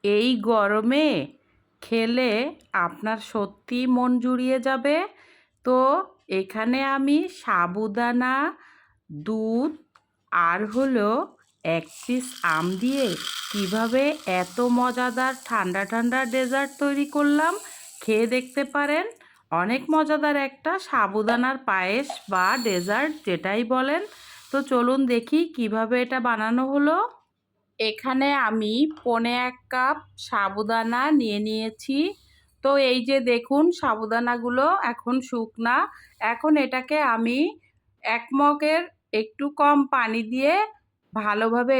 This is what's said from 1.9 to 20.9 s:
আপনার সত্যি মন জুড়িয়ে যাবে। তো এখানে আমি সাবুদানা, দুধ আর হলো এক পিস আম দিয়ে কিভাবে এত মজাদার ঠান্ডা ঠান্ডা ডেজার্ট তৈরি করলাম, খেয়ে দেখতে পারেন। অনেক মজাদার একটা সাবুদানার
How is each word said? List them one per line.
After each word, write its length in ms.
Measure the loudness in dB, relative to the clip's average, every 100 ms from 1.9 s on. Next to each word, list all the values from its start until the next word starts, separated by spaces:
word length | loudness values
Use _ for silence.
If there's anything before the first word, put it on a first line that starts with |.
| -2 0 0 0 0 -2 -8 _ -2
আপনার 420 | -2 -2 -6 -6 -6
সত্যি 540 | -6 -6 -8 -6 -2 2
মন 240 | 2 2 0
জুড়িয়ে 380 | 0 0 0 0
যাবে। 360 | 0 0 0 0 -2 -10 -20 _ _ _ 0
তো 140 | 2 4 2 -2 _ -4
এখানে 500 | -4 -4 -4 0 0 0
আমি 260 | 0 2 2 0
সাবুদানা, 1000 | -8 -2 0 0 -2 -4 -2 0 0 0 0 -2 -6 -20 _ _ _ _
দুধ 640 | -10 -4 -2 0 0 0 -4 _ _ _ _ _
আর 280 | 0 2 0 -2
হলো 420 | 0 0 2 2 0 -4 _ _ _ -2
এক 200 | -2 -4 -16
পিস 300 | -4 -4 -4 -4 -2
আম 200 | 0 0 -2
দিয়ে 300 | -2 0 -2 -2 -8 -10 -8
কিভাবে 560 | -4 -2 0 0 2 0 -2 -2
এত 240 | -2 -2 -2 0
মজাদার 600 | 2 2 0 -2 -2 -2 -4 -4
ঠান্ডা 380 | -2 -2 -2 -2
ঠান্ডা 340 | -2 0 0 0
ডেজার্ট 460 | -2 0 -2 -2 -2
তৈরি 260 | -2 0 -2
করলাম, 460 | 0 2 2 2 -2 -10 -20 -20 -10
খেয়ে 260 | 0 0 2
দেখতে 340 | -2 -2 -4 -2
পারেন। 400 | -2 0 0 -2 -10 -20 _ _
অনেক 300 | -2 0 -2 0
মজাদার 480 | 0 2 0 0 0
একটা 340 | -4 -4 -4 -4
সাবুদানার 800 | -2